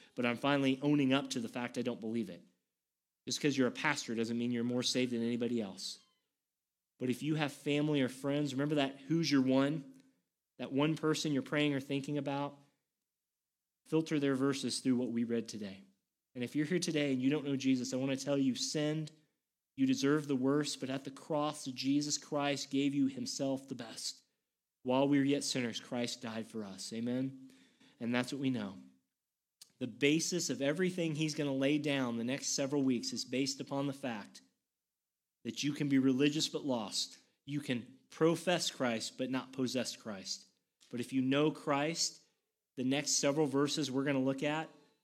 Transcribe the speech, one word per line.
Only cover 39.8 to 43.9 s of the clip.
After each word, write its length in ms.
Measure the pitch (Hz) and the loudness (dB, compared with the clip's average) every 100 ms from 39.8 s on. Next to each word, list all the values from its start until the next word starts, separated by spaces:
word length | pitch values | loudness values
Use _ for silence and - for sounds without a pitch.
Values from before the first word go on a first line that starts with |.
| 113 | -4
Christ. 500 | - 110 98 95 - - _ _ _ - | -6 -10 -10 -8 -10 -12 _ _ _ -10
But 80 | 120 | -8
if 140 | 120 | -2
you 80 | 135 | 0
know 260 | 131 143 151 | 2 4 4
Christ, 720 | 147 156 143 156 165 - - _ _ _ _ _ | 0 0 0 0 -2 -4 -6 _ _ _ _ _
the 80 | - | -4
next 300 | 127 139 143 | -2 0 0
several 340 | - 143 151 147 | 2 2 2 2
verses 420 | 135 143 160 | 2 2 0
we're 140 | 131 | -2